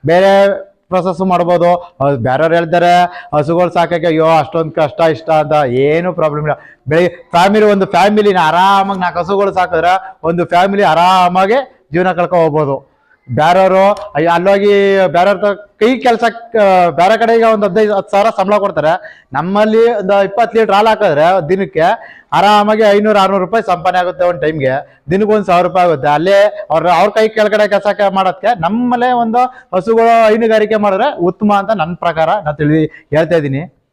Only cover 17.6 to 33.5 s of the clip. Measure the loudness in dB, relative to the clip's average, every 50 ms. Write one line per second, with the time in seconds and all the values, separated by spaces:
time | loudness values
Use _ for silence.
17.6 | 0 -2 0 0 0 0 0 -4 -4 -2 -2 0 0 0 -2 -2 -2 0 0 0
18.6 | -2 -2 -4 -2 -2 -2 -2 -2 -6 -14 -20 -20 _ _ -8 -6 -6 -4 0 0
19.6 | 0 2 2 2 2 2 0 -2 -2 0 0 0 0 0 0 -2 -2 0 0 -2
20.6 | 0 2 2 2 2 2 2 2 0 0 2 2 2 2 2 0 0 -2 -4 -4
21.6 | -4 -4 -2 0 0 0 0 -2 -8 -20 -20 -20 _ _ -2 0 2 4 2 2
22.6 | 2 0 0 2 2 2 2 2 2 2 2 2 2 2 0 -2 -2 -2 -4 -4
23.6 | -2 -2 -4 -2 -2 -2 -2 -2 -2 -2 -2 -2 -2 -2 -2 -2 -4 -4 -4 -2
24.6 | -2 -2 -2 -4 -6 _ _ _ _ -4 -2 -2 0 0 0 0 0 0 0 2
25.6 | 2 0 0 0 2 2 0 0 0 -2 0 0 0 2 4 4 4 2 0 -4
26.6 | -6 -2 -2 0 2 2 2 2 2 2 2 0 0 0 0 0 0 0 2 0
27.6 | 0 2 0 0 0 -2 -2 0 -2 0 0 0 -2 -2 -2 -2 -2 -2 -2 -2
28.6 | -2 -4 -2 -2 -2 -2 -2 0 0 0 0 0 -2 0 0 0 0 -2 -4 -14
29.6 | -16 _ -6 -4 -2 0 0 2 4 4 4 4 4 4 2 2 0 0 2 0
30.6 | 0 0 -2 -2 0 0 0 0 -2 -2 -2 -2 -4 -4 -2 _ -2 0 0 0
31.6 | 0 -2 -4 -4 -4 -6 -6 -4 -4 -4 -2 0 0 0 0 -2 -4 -6 -6 -2
32.6 | -2 0 0 0 0 -2 -6 -14 _ _ -2 -2 0 0 0 -2 -2 -2